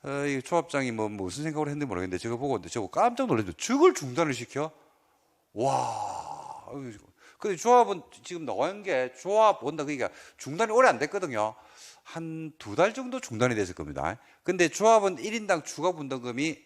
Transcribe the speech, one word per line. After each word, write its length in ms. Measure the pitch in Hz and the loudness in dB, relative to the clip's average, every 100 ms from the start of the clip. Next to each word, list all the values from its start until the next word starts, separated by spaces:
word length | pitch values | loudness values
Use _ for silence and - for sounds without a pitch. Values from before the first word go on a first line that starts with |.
어, 220 | 139 139 143 | -8 -4 -2
이 160 | 131 | -4
조합장이 500 | - 170 - 143 127 | 0 0 0 -2 -2
뭐, 160 | 110 107 | -2 -2
무슨 360 | 104 92 113 | -2 -6 -6
생각을 240 | 156 151 147 | -6 -4 -4
했는지 160 | 147 139 | -4 -4
모르겠는데, 320 | 90 92 90 | -4 -2 -4
저거 140 | 117 120 | -4 -4
보고, 180 | 143 113 | -2 -4
근데 120 | 85 | -4
저거 220 | 120 95 | -6 -4
깜짝 380 | 165 240 240 254 | 0 0 0 0
놀랐죠. 260 | 117 92 | 0 -2
저걸 400 | - - 269 359 | -6 -2 6 6
중단을 400 | 269 135 131 156 | 4 -4 -2 0
시켜? 380 | 120 120 135 156 - _ _ _ _ _ _ _ | -2 -6 -6 -6 -8 _ _ _ _ _ _ _
와. 1120 | 104 135 131 123 - - - 76 - - - - 139 127 101 _ _ - - | -2 0 0 0 -4 -6 -6 -10 -12 -12 -14 -14 -12 -12 -14 _ _ -20 -6
근데 160 | 214 170 | -4 0
조합은 460 | 226 247 202 185 - - | 8 8 8 0 -8 -18
지금 220 | - 175 135 | -12 -8 -4
나온 380 | 101 156 208 | 0 0 -2
게 300 | 196 131 127 | -2 0 0
조합 500 | - 180 214 220 196 | -4 0 6 6 4
온다, 200 | 127 151 | -2 -4
그러니까 260 | 151 139 101 - - - | -4 -2 -4 -6 -20 -14
중단이 340 | 131 165 220 | -6 -2 2
오래 180 | 226 254 | 6 6
안 80 | 120 | 6
됐거든요. 560 | 147 196 170 110 110 - - - - - | 0 -2 -2 0 -2 -4 -20 -20 -20 -20
한 500 | - 165 165 160 160 - | -14 -10 -8 -8 -10 -12
두 180 | 104 110 | -6 2
달 180 | 202 | 2
정도 260 | 240 247 247 | 0 -8 -8
중단이 340 | - 110 123 107 | -6 0 2 2
됐을 200 | 92 90 | -2 -4
겁니다. 420 | 73 67 78 110 - _ | -8 -4 -4 -6 -14 _
근데 260 | - 185 165 | -2 2 2
조합은 500 | - 220 220 196 147 | 4 6 6 4 -2
일 140 | 202 | -6
인당 300 | 226 202 170 | -4 0 0
추가 280 | - - 175 | -2 -2 -2
분담금이 680 | 165 139 131 123 120 156 - | -2 -6 -6 -6 -4 -4 -4